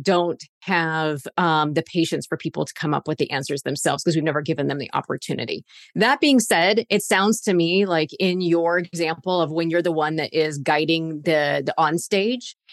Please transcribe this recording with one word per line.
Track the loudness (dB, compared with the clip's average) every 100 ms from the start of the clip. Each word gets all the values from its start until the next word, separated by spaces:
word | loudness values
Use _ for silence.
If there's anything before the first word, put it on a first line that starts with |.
don't | 0 2 0 -4 -12 _
have, | -2 0 0 0 -2 -4 -6 0
um, | 2 4 2
the | 0
patience | -2 -2 0 -2 -4
for | -6
people | -6 -4 -6
to |
come | -4 -2
up | -2 -2
with | -4
the | -2
answers | -4 -4 -6
themselves | -6 -2 -2 0
'cause | 0
we've | 0 0
never | -2
given | -2 -2 -2
them | -4
the | -6
opportunity. | -6 -6 -8 -6 -6 -6 -8 -12 -20 -8 0
That | 2 4
being | 4 4
said, | 4 4 4 2 2
it | 0
sounds | 2 2 2 2
to | 2
me | 2 2 2 2
like | 2 0 0
in | 0 0
your | 2 2 2 0
example | -2 -4 -4 -4 -2 0
of | 0
when | 0 0
you're | 0
the | 0
one | 0 0 -2
that | -2
is | 0 0 -2
guiding | 0 0 2 0 -2 -4
the, | 0 2 2 0 -2
the | 0
on | 0 0
stage, | 0 0 0 -4 -8 -20 _